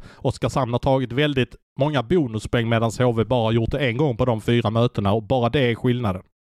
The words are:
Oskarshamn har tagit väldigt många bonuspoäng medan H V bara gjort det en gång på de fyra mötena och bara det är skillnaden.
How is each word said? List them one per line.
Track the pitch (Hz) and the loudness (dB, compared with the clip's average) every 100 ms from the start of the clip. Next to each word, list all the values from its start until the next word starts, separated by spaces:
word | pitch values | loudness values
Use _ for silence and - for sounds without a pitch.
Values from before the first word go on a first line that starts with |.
| - - | -4 -8
Oskarshamn | 127 - 123 - 123 | -6 -4 -4 -2 -2
har | 120 | -2
tagit | - 135 123 | 0 0 0
väldigt | 120 151 135 120 - _ - | -2 0 0 -2 -6 _ -4
många | 143 147 | 0 0
bonuspoäng | 113 185 135 110 - 123 113 | 0 0 0 -4 -2 -2 2
medan | 117 113 104 | 2 0 0
H | 127 | 0
V | 113 | 2
bara | 107 127 110 | 2 0 2
gjort | 113 113 | 0 0
det | 143 | 0
en | 139 113 | -2 0
gång | 151 110 | -2 0
på | 127 | 0
de | 113 | 0
fyra | 104 120 110 | 0 0 2
mötena | 113 120 - 101 | 2 0 0 0
och | 110 | 0
bara | 104 131 117 | 0 0 2
det | 147 | 2
är | 123 113 | 0 0
skillnaden. | 127 123 113 92 - _ | 0 0 -2 -4 -10 _